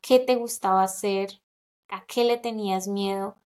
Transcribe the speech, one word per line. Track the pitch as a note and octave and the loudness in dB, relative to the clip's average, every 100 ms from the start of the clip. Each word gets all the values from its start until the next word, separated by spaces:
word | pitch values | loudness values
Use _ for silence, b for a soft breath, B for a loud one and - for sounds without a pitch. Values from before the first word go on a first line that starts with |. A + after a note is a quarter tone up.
qué | - B3+ | 6 4
te | B3+ | 4
gustaba | B3+ A#3 - G3 F#3+ | 0 -2 -4 2 2
hacer, | F#3+ F#3 G#3 G3 G3 - _ _ _ _ _ | 2 0 -2 -2 -4 -10 _ _ _ _ _
a | G3 | -14
qué | - B3 | -6 0
le | A#3+ A#3+ | 2 2
tenías | A#3 A3 G#3 F#3+ F#3+ | -2 -4 -2 -2 -2
miedo. | G3+ G3 G3 G3 - | -2 -2 -2 -6 -10